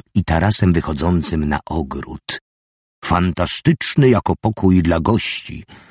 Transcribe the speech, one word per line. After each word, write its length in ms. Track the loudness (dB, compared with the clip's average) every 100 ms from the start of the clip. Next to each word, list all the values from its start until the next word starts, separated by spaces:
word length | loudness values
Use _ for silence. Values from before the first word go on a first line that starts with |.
| 2
i 100 | -2
tarasem 480 | 0 2 2 2 2
wychodzącym 760 | 2 0 -2 0 0 0 -2 -2
na 100 | -4 -4
ogród. 720 | -6 -6 -8 -12 -14 -8 -10 _ _ _ _ _ _
"Fantastyczny 1040 | -2 0 0 0 -2 0 0 0 -2 2 4
jako 260 | 4 0 -2
pokój 420 | -2 0 2 4
dla 180 | 4 0
gości", 640 | 2 0 -2 -8 -10 -14 -16 -20 -20